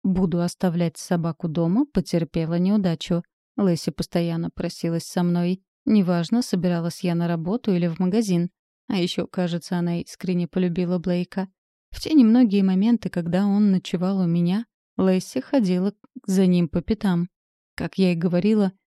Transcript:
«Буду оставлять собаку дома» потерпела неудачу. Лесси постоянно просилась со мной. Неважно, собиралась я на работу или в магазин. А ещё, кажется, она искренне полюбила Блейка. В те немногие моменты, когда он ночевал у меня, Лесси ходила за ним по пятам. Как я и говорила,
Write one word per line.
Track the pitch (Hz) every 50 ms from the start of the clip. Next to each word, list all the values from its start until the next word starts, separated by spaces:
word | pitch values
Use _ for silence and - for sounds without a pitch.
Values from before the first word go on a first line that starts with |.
| -
«Буду | 190 180 185 190 170 180 170
оставлять | 170 175 - - 196 180 160 175 170 165 - -
собаку | - - 180 170 160 170 160 - - 165
дома» | 147 175 165 165 185 240 302
потерпела | 285 - 196 - - - 170 165 - - 170 160 160 170 175
неудачу. | 180 190 208 214 185 175 165 - - - 175 170 - _ _ _ _ _ _
Лесси | - 202 185 170 165 - 165
постоянно | - - 165 - - 175 170 170 165 165 170 170
просилась | - - - 175 - - - 165 165 165 -
со | - - 185 175
мной. | 175 175 175 175 175 185 185 _ _ _ _ _
Неважно, | - 220 208 180 180 175 170 170 - 226 240
собиралась | 247 - - 180 160 180 175 170 165 170 - -
я | - 175 170
на | 170 170 170
работу | 170 165 160 175 214 247 - 220
или | 185 175 175 170
в | 160 -
магазин. | 185 180 185 233 226 196 175 170 175 175 - _ _ _ _ _ _ -
А | 214 185
ещё, | 175 180 - - -
кажется, | - - 190 180 170 170 170 - - 180 175
она | 170 175 170 170
искренне | - - - - - 180 180 175 175 -
полюбила | - 185 180 180 165 180 180 175 180 180
Блейка. | 160 180 180 175 175 - - - - - _ _ _ _ _ _ _ _
В | - -
те | - - 311
немногие | 294 233 220 226 254 254 202 190 202
моменты, | 190 190 185 185 202 233 240 226 - 185
когда | - 175 165 170 170 185 202
он | 202 196 208 208 202
ночевал | 190 180 - - - 170 180 190 196 190
у | 180 170
меня, | 170 175 170 175 190 220 233 - _ _ _ _ _ -
Лесси | 190 190 185 185 - - - 254
ходила | - - - 269 208 180 180 180 185 208 - _ _ _ _ 254 - -
за | 190 196 190
ним | 185 180 175 175 147
по | - 170
пятам. | - - 220 - - 196 175 170 175 - _ _ _ _ _ _ _ _ _
Как | - 165 160 - -
я | 190 180
и | 175
говорила, | 165 170 180 175 180 180 208 220 214 202 185 - _ _ _